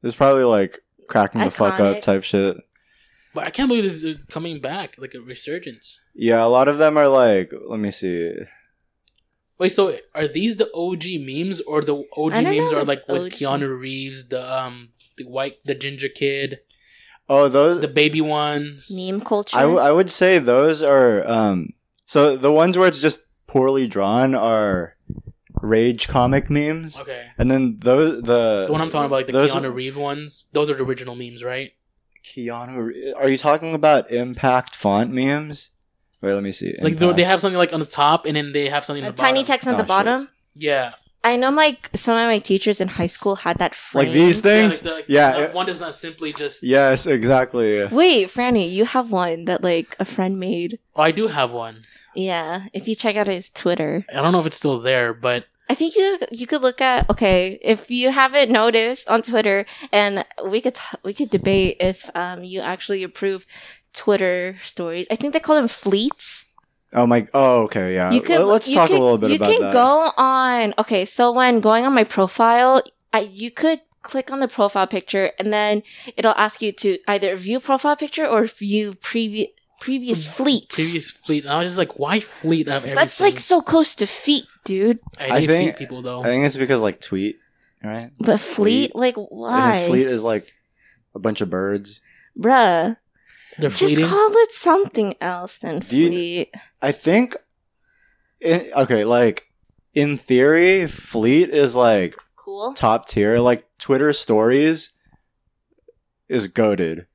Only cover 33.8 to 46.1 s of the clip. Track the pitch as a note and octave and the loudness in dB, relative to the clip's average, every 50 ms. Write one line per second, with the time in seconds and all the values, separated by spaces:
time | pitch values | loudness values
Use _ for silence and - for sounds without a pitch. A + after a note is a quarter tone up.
33.8 | D3+ D3+ D3+ C3 - - B2 A#2+ B2 B2+ B2 - - C3 B2+ B2+ B2 - - - | 4 4 4 4 2 -2 -4 -4 -4 -6 -8 -2 0 2 2 2 0 -4 -14 -4
34.8 | - G#2 G2 G#2 A2+ B2 C3 B2+ C3 C3+ C#3+ D3 D3+ D3+ D3 - - - _ _ | -2 0 0 0 0 -2 -2 -2 -2 -2 -2 -4 -6 -10 -14 -14 -16 -18 _ _
35.8 | _ _ _ _ _ _ _ _ - G2 G2 G2+ G2 G2 F#2+ - - G1+ - - | _ _ _ _ _ _ _ _ -4 -2 -2 -2 -4 -6 -8 -6 -8 -8 -6 -2
36.8 | - D#3 D#3+ D#3 F3 F3+ F3 F3 F3 F3+ F#3+ F3+ F3+ G3 F#3 F3+ F3 E3+ - D#3+ | -2 -2 0 2 2 2 4 2 4 2 2 2 2 -2 2 2 0 0 0 -6
37.8 | D#3 - - - C#3+ D3 D#3+ E3 - D#3 D3+ D3+ D3 C#3+ C#3 D3 C#3+ C#3 C#3+ D3 | -6 -6 -2 2 2 4 4 2 0 -2 -4 -4 -4 -4 -4 -4 -2 -2 -4 -4
38.8 | C#3+ - D3 C#3+ C3+ B2+ B2 - - C4 C4 C4+ C4+ - C4+ B3 - C4 B3 G3+ | -4 -6 -10 -8 -8 -10 -6 -2 0 0 2 0 0 -2 -2 -2 -2 -2 -2 -2
39.8 | G#3+ - F#3+ G3 G3+ A3 B3 C4 C#4 - _ _ _ _ _ D3 D#3 D3 C#3+ C3+ | 0 0 0 0 2 0 -2 -2 -4 -10 _ _ _ _ _ -8 -2 -2 0 0
40.8 | B2+ A#2+ - _ _ _ _ _ - A3+ A#3+ B3 B3+ C4 C#4 D4+ D#4 D4+ B3+ - | -2 -4 -8 _ _ _ _ _ -2 0 0 2 0 0 2 4 2 2 2 -2
41.8 | - - - G3+ - - A3+ A3+ A#3 A#3 A3+ G#3 G3+ - F#3+ G3 - G#3+ G#3 - | -14 -10 -10 -6 -2 0 0 2 2 2 0 0 0 0 -2 0 0 0 -2 -2
42.8 | F#3 F#3 - - E3+ F3 - - - G3+ G3 - - - E3+ - F3+ E3 - - | -4 -6 -4 -4 -4 -4 -6 -4 -4 -4 -4 -2 -4 -4 -2 -2 -2 -4 -4 -8
43.8 | - - - C#3 C#3 C#3+ - D3+ E3+ F3+ F3 G#3 G#3+ G3+ G#3+ G#3+ A3 G#3 E3+ - | -20 -6 0 0 0 2 4 6 6 6 4 4 4 4 6 6 4 4 2 0
44.8 | - E3 D#3+ D#3+ - - C#3 C#3+ D3 C3+ C3 C#3 D3 D#3 - F3+ F#3 F#3 F3+ D#3+ | -6 -8 -10 -10 -4 2 4 6 6 6 4 2 -2 -2 -2 -4 -4 -4 -6 -8
45.8 | F3 D#3+ D3 - - E3 | -10 -12 -12 -12 -14 -16